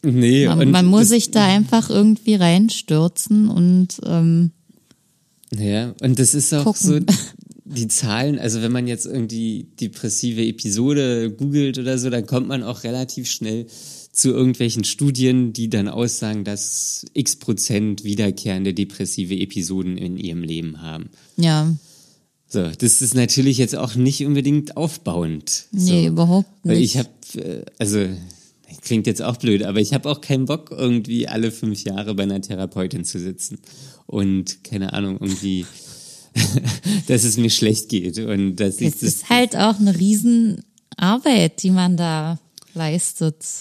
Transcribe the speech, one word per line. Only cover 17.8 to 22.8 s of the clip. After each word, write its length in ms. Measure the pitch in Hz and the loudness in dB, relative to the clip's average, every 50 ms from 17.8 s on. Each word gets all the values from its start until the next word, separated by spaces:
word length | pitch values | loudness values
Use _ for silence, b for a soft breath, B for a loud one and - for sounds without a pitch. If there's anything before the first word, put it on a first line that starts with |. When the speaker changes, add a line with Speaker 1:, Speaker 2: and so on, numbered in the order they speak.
| 107 107 101 92 - | 0 0 -4 -4 -6
Speaker 1:
wiederkehrende 680 | 104 101 107 107 98 95 - - 107 95 92 95 98 92 | -6 -2 0 0 -2 -2 -4 -6 -4 -4 -2 -2 -2 -2
depressive 600 | 101 98 98 - - 98 90 - - 92 87 98 | -2 -4 -6 -6 -8 -8 -6 -4 -6 -4 -4 -4
Episoden 640 | 92 95 95 - 104 85 82 95 95 92 92 92 90 | -4 -6 -6 -6 -8 -6 -4 -4 -4 -4 -4 -6 -6
in 180 | 87 90 90 | -6 -8 -8
ihrem 260 | 92 - 87 82 85 85 | -8 -8 -8 -8 -8 -6
Leben 360 | 80 80 80 82 82 78 78 | -6 -6 -6 -8 -10 -10 -12
haben. 280 | 80 80 80 80 - - b b b b b | -14 -14 -12 -12 -14 -16 b b b b b
Speaker 2:
Ja. 380 | - 170 165 156 151 151 165 160 147 b b b b b b b b b b _ _ _ _ | 0 2 2 2 2 2 0 -2 -4 b b b b b b b b b b _ _ _ _
Speaker 1:
So, 220 | - 107 87 82 87 | -4 -4 -4 -4 -4
das 240 | - | -2